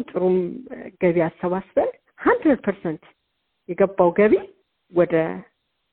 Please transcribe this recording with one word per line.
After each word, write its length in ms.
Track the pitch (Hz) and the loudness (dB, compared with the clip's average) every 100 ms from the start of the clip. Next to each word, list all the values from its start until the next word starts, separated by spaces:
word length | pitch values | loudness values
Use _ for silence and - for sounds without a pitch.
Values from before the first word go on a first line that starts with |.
ጥሩም 320 | - - 185 185 175 - - - - - | -2 -2 0 0 -2 -8 -14 -16 -18 -2
ገቢ 200 | 180 170 | 0 0
አሰባስበን 680 | 165 - 180 185 - - 508 - _ - | -2 -4 -6 -6 -4 -2 -2 -4 _ -4
ሀንድረድ 400 | - 480 330 254 | 0 0 2 0
ፐርሰንት 440 | - 190 175 160 _ _ _ _ _ _ - | -2 -6 -6 -8 _ _ _ _ _ _ -8
የገባው 420 | 180 190 - 180 | -2 0 2 2
ገቢ 240 | 175 214 370 - _ _ _ _ | 4 4 2 -2 _ _ _ _
ወደ 220 | 175 175 165 160 185 - _ _ _ _ | 0 0 0 -2 -6 -16 _ _ _ _